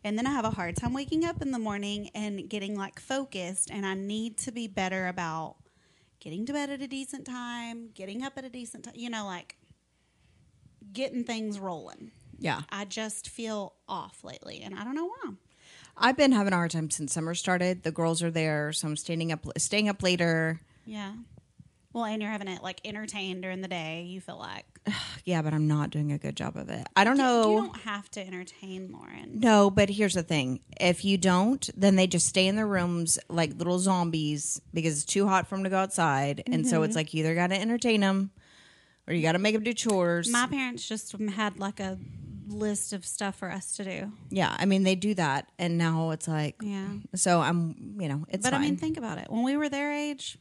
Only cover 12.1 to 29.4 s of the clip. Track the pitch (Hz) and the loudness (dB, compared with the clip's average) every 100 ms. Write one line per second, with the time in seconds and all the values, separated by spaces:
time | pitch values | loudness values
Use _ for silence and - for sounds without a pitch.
12.1 | _ - - 165 123 147 202 202 220 220 | _ -20 -8 -4 -4 -6 -10 -8 -8 -8
13.1 | - - - 226 214 196 _ - 185 - | -10 -12 -10 -6 -6 -8 _ -10 -10 -10
14.1 | - - - - - 107 98 220 285 349 | -16 -18 -16 -14 -14 -12 -10 -8 -6 -6
15.1 | 508 381 196 _ _ - - - - 240 | -8 -12 -12 _ _ -20 -20 -20 2 2
16.1 | 262 277 233 196 180 170 165 156 - 147 | 6 8 8 6 4 2 0 -2 -4 -4
17.1 | - 160 175 - 180 180 180 165 160 165 | -2 -2 -2 2 2 2 2 -4 0 2
18.1 | 165 170 165 156 151 147 156 160 151 - | 2 0 2 2 0 0 -2 -2 -4 -4
19.1 | 165 165 160 - - - 208 214 196 190 | -2 -2 -4 -6 -4 0 2 2 2 2
20.1 | 180 170 165 160 165 - _ - 214 196 | 4 4 4 2 -2 -10 _ -12 -10 -10
21.1 | 220 233 - _ _ - _ _ 233 226 | -12 -16 -20 _ _ -20 _ _ -6 -4
22.1 | 220 208 214 196 185 185 - 220 208 214 | -2 -4 -4 -6 -8 -8 -10 -10 -10 -8
23.1 | 208 190 185 185 185 190 180 160 165 175 | -6 -6 -6 -6 -6 -6 -6 -6 -8 -10
24.1 | 185 - - - 98 - - - 202 - | -12 -12 -12 -12 -12 -16 -8 -6 -6 -8
25.1 | - - 170 151 151 151 151 147 151 147 | -8 0 2 2 2 4 2 2 0 -2
26.1 | 143 143 143 - - - - - - 208 | -2 -4 -6 -6 -6 -8 -8 0 4 6
27.1 | 277 262 240 214 214 226 - 233 202 202 | 6 4 6 6 4 2 -8 -10 -10 -10
28.1 | - 190 180 185 - 196 185 185 - - | -12 -10 -10 -12 -14 -10 -10 -10 -14 -16
29.1 | - - 220 | -16 -10 2